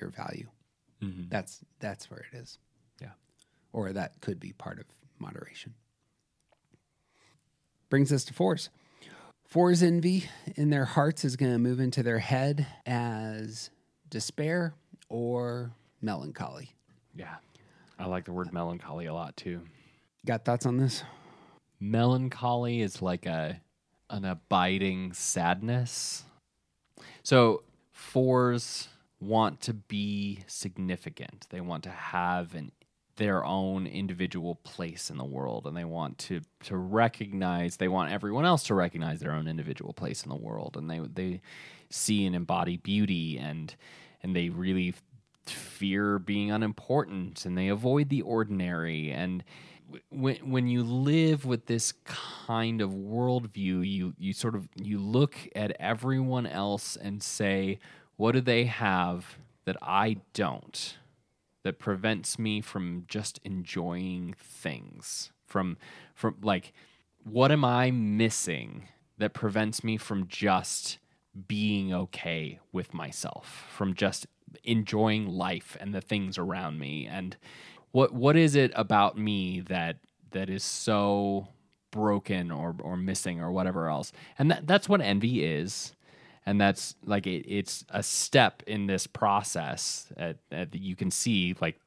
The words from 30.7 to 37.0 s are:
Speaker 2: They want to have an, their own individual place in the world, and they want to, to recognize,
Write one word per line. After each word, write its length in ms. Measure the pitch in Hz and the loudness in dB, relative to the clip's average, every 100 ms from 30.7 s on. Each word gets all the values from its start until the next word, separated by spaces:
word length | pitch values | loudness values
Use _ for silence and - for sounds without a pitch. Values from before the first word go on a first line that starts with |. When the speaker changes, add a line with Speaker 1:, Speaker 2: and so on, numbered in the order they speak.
| 90 92 92 82 - - - - | -4 -4 -4 -8 -14 -14 -16 -14
Speaker 2:
They 100 | 90 | -10
want 240 | 87 82 | -8 -8
to 60 | 90 | -8
have 640 | 90 - 90 87 90 85 | -12 -6 -2 0 0 -4
an, 180 | 82 - - _ _ _ - | -10 -12 -16 _ _ _ -2
their 280 | 104 92 | 0 2
own 420 | 73 95 95 95 92 | 0 0 0 -2 -4
individual 720 | 95 98 90 92 90 85 85 | -4 -4 -2 -4 -2 -6 -6
place 520 | - - 85 78 - | -10 -10 -8 -8 -10
in 80 | 65 | -8
the 80 | |
world, 420 | 67 65 67 57 73 | -8 -6 -4 -6 -6
and 80 | |
they 100 | 82 85 | -8 -6
want 320 | 82 73 - | -4 -6 -8
to, 240 | - 87 80 _ | -6 -6 -8 _
to 120 | - 95 | -6 -4
recognize, 1000 | 92 107 | 2 4